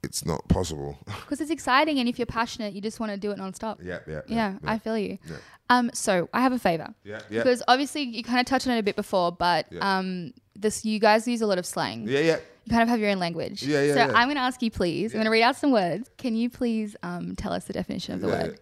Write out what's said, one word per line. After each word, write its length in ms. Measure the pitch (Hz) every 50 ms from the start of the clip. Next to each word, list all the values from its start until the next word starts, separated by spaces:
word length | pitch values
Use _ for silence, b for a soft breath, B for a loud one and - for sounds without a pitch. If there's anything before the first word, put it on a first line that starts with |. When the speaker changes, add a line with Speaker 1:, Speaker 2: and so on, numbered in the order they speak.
Speaker 1:
it's 240 | - - - - -
not 220 | 82 80 - -
possible. 500 | - - 92 92 80 80 73 69 71 73 -
<laughs> 260 | - - 104 - -
Speaker 2:
'Cause 140 | - 285 -
it's 100 | 311 285
exciting, 480 | 330 269 - 269 247 269 311 320 302 269
and 80 | 240
if 100 | 240 240
you're 80 | - 233
passionate, 480 | - - 233 233 226 - - 220 208 170
you 60 | 202
just 220 | 196 220 214 -
wanna 160 | 226 214 202
do 140 | 196 190 208
it 60 | 202
nonstop. 420 | 190 196 190 185 - - 220 202 - -
Speaker 1:
Yeah, 160 | - - - -
yeah, 60 | 78 78
Speaker 2:
Yeah, 80 | 76 - -
Speaker 1:
yeah, 220 | 226 233 220 196 196 - -
yeah. 80 | 175
Speaker 2:
I 60 | 214
feel 200 | 220 _ 220 226
you. 200 | 220 196 185 190 - B B
Speaker 1:
Yeah. 60 | 160 B B B B B _ -
Speaker 2:
Um, 220 | 247 247 240 233 -
so 360 | - - 226 190 180 165 - -
I 60 | 220
have 140 | 254 262 254
a 60 | 240
favor. 360 | - 190 165 156 131 - 226 _ _
Speaker 1:
Yeah, 160 | 101 104 110 - -
yeah. 140 | 104 110 226
Speaker 2:
Because 180 | 254 247 233 -
obviously 360 | - 247 262 285 262 - 311 285
you 200 | 240 226 247 233
kinda 220 | - 240 247 247
touched 220 | - 269 254 -
on 80 | 262 247
it 40 | 226
a 40 | 208
bit 120 | 202 -
before, 380 | - 208 - - 190 175 175 175
but, 340 | _ 175 175 170 160 - _
Speaker 1:
Yeah. 280 | - - - 196 190
Speaker 2:
um, 340 | 190 185 185 185 180 170 143 - - _ _ _
this, 300 | - 202 214 208 - -
you 140 | 220 214 208
guys 280 | 208 214 214 226 214
use 140 | 247 240 220
a 60 | 226
lot 100 | 208 190
of 80 | 180 175
slang. 420 | - - 185 151 101 110 117 117
Speaker 1:
Yeah, 120 | 107 135 139
yeah. 180 | 156 165 160 - - - - _ _
Speaker 2:
You 60 | -
kind 120 | 226 233 226
of 60 | 233
have 100 | 240 220
your 100 | 214 202
own 100 | 202 185
language. 440 | 175 170 170 160 135 - 104 - 120
Speaker 1:
Yeah, 180 | 139 151 143
yeah, 120 | 143 147 143
Speaker 2:
So 60 | 262
Speaker 1:
yeah. 120 | 226 135 214
Speaker 2:
I'm 120 | 226 240
gonna 140 | 269 294 285
ask 200 | 254 254 254 -
you, 80 | 240 226
please. 420 | - - 196 175 147 143 196 226
I'm 60 | 254
Speaker 1:
Yeah. 60 | 214 220
Speaker 2:
gonna 80 | 220
read 100 | 226 226
out 140 | 226 247 277
some 160 | - - 294
words. 380 | 254 214 180 170 151 202 247 - _
Can 180 | - - 254 220
you 140 | 226 233 240
please, 440 | - - 254 233 226 220 214 208 202 - -
um, 320 | 175 175 175 175 175 190
tell 160 | - - -
us 140 | - 92 -
the 80 | - -
definition 400 | - 185 - - 185 - - -
of 80 | 92
the 60 | -
Speaker 1:
Yeah, 160 | 90 - - -
Speaker 2:
word? 160 | - - -